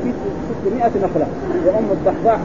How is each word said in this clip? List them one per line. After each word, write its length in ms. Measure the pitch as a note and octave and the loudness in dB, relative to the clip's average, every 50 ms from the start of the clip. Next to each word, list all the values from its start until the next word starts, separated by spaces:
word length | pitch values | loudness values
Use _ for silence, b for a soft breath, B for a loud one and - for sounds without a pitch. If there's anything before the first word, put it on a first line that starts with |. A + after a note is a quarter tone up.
في 80 | - B2 - - - G3+ - - - - | 0 -2 -4 -4 -4 -6 -6 -6 -6 -6
ستمائة 400 | - - - G3 G#3+ B3+ A#3+ A3+ - G3 F#3+ | -6 -2 -2 0 0 2 2 2 2 0 0
نخلة 220 | E3+ E3 D#3+ C#3+ C3+ B2+ C3 - - E3 F3+ D#3+ | 0 0 0 0 -2 -4 -4 -4 -2 -2 2 2
وأم 220 | F3+ G3 A3 A3 G3+ | 2 2 2 2 0
الدحداح 460 | F#3+ C#3+ D3 - - D#3+ - A3+ A3 F3+ | 0 0 0 0 0 2 2 2 2 2